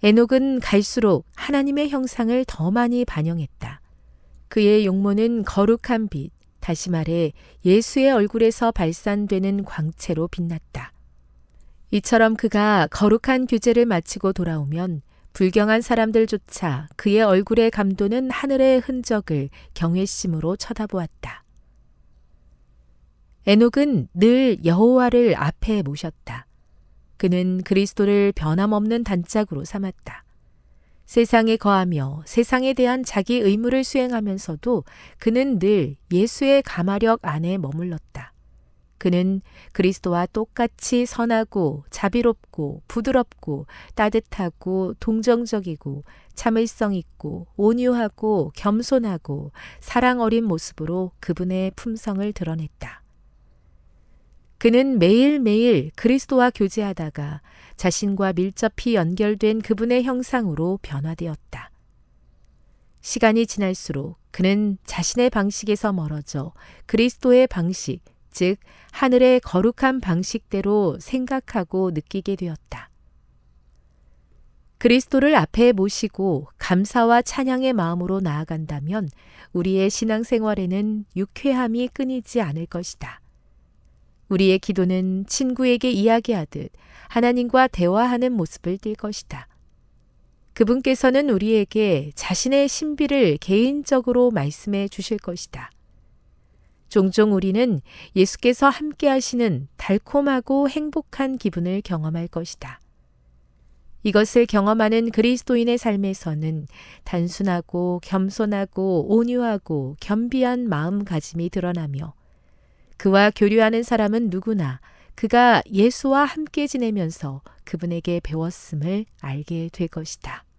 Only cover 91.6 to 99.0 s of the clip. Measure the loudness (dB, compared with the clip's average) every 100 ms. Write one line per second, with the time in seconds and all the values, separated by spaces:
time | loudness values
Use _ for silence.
91.6 | 0 0 0 0 -2 -10 -6 -4 0 2
92.6 | 2 0 -6 -2 0 2 2 2 0 2
93.6 | 2 0 0 0 2 2 2 2 -2 -6
94.6 | -6 -4 -4 -6 -6 -6 -6 -12 -12 -16
95.6 | -16 _ _ _ _ _ _ _ _ _
96.6 | _ _ _ 0 2 2 2 2 0 0
97.6 | 0 0 -6 -20 -8 0 0 2 0 4
98.6 | 2 2 -6 -2